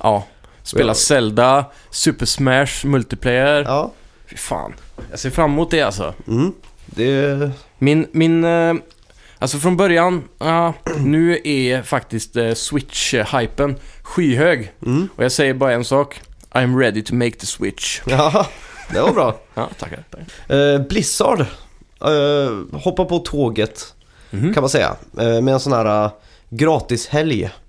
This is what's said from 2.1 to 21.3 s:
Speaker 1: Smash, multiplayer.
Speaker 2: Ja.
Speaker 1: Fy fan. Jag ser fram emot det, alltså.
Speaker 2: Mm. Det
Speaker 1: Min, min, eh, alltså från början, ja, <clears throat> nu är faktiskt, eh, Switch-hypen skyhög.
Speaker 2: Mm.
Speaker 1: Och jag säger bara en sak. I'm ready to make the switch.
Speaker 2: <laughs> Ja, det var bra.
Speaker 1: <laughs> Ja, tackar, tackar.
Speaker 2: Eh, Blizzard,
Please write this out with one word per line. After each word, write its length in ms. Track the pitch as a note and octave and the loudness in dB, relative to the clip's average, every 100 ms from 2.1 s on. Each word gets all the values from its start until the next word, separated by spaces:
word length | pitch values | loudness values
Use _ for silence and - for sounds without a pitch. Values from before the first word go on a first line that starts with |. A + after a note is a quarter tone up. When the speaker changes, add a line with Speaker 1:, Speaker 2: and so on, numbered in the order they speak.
| - B2 | 0 -2
Speaker 1:
Smash, 600 | - C3 C3 C#3 - C#3+ | 0 2 2 2 -2 0
multiplayer. 800 | C3+ A2 - B2+ B2 C#3 D3 | 0 0 -4 0 2 2 2
Speaker 2:
Ja. 280 | C#3+ C#3+ G#3+ - - - - | 0 -2 -4 -8 -20 -20 -16
Speaker 1:
Fy 60 | - | -12
fan. 360 | - F2 G#1+ - - - - | -6 -6 -8 -14 -20 -18 -16
Jag 100 | - | -10
ser 100 | C3 | -4
fram 220 | E3+ D#3 | 0 2
emot 200 | D3 E3 | 2 0
det, 100 | E3 | 0
alltså. 320 | A#2 F#2+ D#2+ - - | 0 -2 -6 -8 -4
Speaker 2:
Mm. 260 | A#2 F3+ F3+ - - - | 0 0 -2 -14 -20 -12
Det 680 | - - C3+ C#3+ C#3 C#3+ C3 - - | -4 0 2 0 0 -4 -6 -14 0
Speaker 1:
Min, 300 | C3+ D#3 - | 2 4 2
min, 320 | D#3+ E3 E3 | 2 2 4
eh, 300 | E3+ E3+ E3 E3 - _ - - - - | 2 2 2 0 -6 _ -20 -20 -20 -6
alltså 180 | B2+ C#3+ | -4 0
från 200 | E3+ F3+ | 2 4
början, 460 | G3 E3+ F3+ F3+ C3 - | 4 4 2 0 -6 -6
ja, 340 | D#3 E3 E3+ D#3+ D#3+ | 0 2 0 -2 -6
<clears throat> 120 | D#3 | -2
nu 400 | C#3 D#3 E3+ E3+ | 2 4 2 0
är 380 | D3+ C#3 B2+ B2+ | -2 0 0 -2
faktiskt, 540 | - C3 - A2+ - A#2+ | -2 -4 -2 -6 -4 -2
eh, 60 | A2+ | 0
Switch-hypen 1200 | A2+ - D3 - - - B2 G#2 C3 A2+ - C#3+ C3+ - - | -2 -2 -4 -4 -6 -2 0 0 0 -2 0 -2 -2 -10 -20
skyhög. 680 | - - D#3 A#2+ E3+ C#3 G2 - B2 | -8 0 2 4 2 2 -4 -8 -2
Speaker 2:
Mm. 220 | C3+ F#3+ - | 0 -2 -2
Speaker 1:
Och 80 | |
jag 80 | B2 | -2
säger 220 | C#3 C3+ | 2 0
bara 200 | C3 C3+ | 2 0
en 120 | A#2+ A#2 | 0 0
sak. 360 | C3+ C#3+ - - - - | 0 0 -6 -20 -20 -4
I'm 280 | B2+ B2+ B2+ | 0 2 4
ready 220 | A#2+ G#2+ | 2 0
to 140 | G#2+ A#2+ | -2 -2
make 160 | A#2+ | -2
the 140 | - - | -4 -10
switch. 560 | - G2 - - - | -6 -6 -6 -8 -6
Speaker 2:
<laughs> 40 | B2 | 0
Ja, 400 | C3 D3+ F#3+ - - - - - | 2 4 2 0 -6 -20 -18 -6
det 80 | - | 0
var 100 | F3 | 2
bra. 220 | G#3 B2 - - | 2 0 -2 -10
Speaker 1:
<laughs> 80 | |
Ja, 160 | - A#2+ - | -10 -8 -10
tackar, 240 | D#3 - - | -14 -14 -16
tackar. 640 | - E3 - - C3+ C#3+ | -20 -20 -16 -2 2 4
Speaker 2:
Eh, 80 | C#3+ | 2
Blizzard, 580 | C3+ A3 C#3+ - - | 0 -2 0 0 2